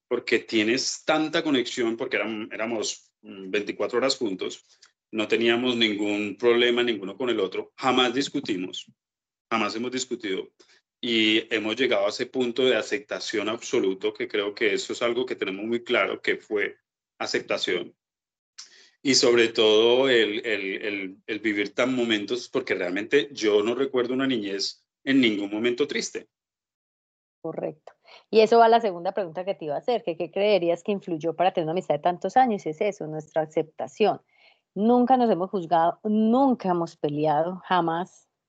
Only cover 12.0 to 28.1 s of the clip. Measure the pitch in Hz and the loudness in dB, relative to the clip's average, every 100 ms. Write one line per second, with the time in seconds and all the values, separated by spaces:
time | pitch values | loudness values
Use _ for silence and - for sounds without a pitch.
12 | 101 - 127 131 123 117 127 110 107 101 | 0 -2 -6 -2 -2 2 2 2 0 -6
13 | - 95 - 107 104 113 - 123 95 95 | -6 -8 -4 -4 -4 -6 -2 0 0 -2
14 | 107 - 120 107 104 101 107 95 - 107 | -4 -4 -6 -4 -4 -2 0 0 -4 -4
15 | 120 120 127 120 - 95 113 117 117 113 | -2 -2 -4 -4 -4 -4 -4 -4 0 0
16 | 98 110 - 95 - 107 95 - _ _ | 0 -2 -4 -4 -4 -4 -4 -8 _ _
17 | _ _ 113 123 - 104 - 87 - _ | _ _ -4 -4 -2 -4 -2 -4 -4 _
18 | _ _ _ _ _ - - - _ _ | _ _ _ _ _ -20 -20 -20 _ _
19 | 143 123 127 120 113 117 110 107 117 123 | 0 4 4 4 4 4 4 6 6 4
20 | 135 120 104 104 120 104 98 101 110 101 | 4 4 2 -2 -4 -4 -4 -6 -6 -6
21 | 95 95 - 107 110 104 95 - 127 127 | -8 -12 -10 -4 -2 -2 -4 -2 0 0
22 | 120 107 101 120 - 135 - 95 87 95 | 0 0 -2 -6 -4 -6 -2 -2 -2 -4
23 | 107 143 143 120 107 104 107 120 135 131 | 0 0 0 -2 2 4 2 0 0 0
24 | 120 127 135 120 101 98 - - _ _ | -2 -2 0 -2 -4 -4 -6 -8 _ _
25 | 139 135 120 101 101 107 120 120 147 113 | 0 4 4 0 -4 -2 -2 0 -2 -2
26 | - - - _ _ _ _ _ _ _ | -6 -10 -14 _ _ _ _ _ _ _
27 | _ _ _ _ 165 160 165 156 - _ | _ _ _ _ -10 -8 -8 -10 -20 _
28 | _ | _